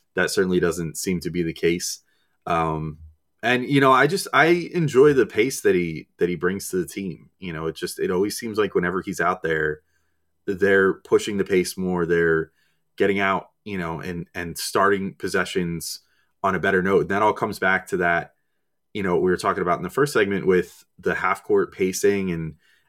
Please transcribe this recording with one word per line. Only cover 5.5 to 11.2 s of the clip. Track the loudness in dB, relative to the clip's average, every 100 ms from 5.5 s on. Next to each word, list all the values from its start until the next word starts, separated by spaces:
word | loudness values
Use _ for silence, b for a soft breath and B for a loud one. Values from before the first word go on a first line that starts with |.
| 0
that | 2 2
he, | 0 -6 -12 -4
that | -2
he |
brings | 0 -2 -4 -4
to | -6
the | -4
team. | -6 -8 -10 -18 _
You | -12
know, | -6 -8
it | -6
just, | -10 -6
it | -2
always | 0 -2 -4
seems | -6 -2
like | 0
whenever | 0 0 -2
he's | -6 -2
out | -2 -2
there, | -2 -2 -2 -4 _ _ _ _ _ _ -8
they're | 0 4 4 4
pushing | 0 0 0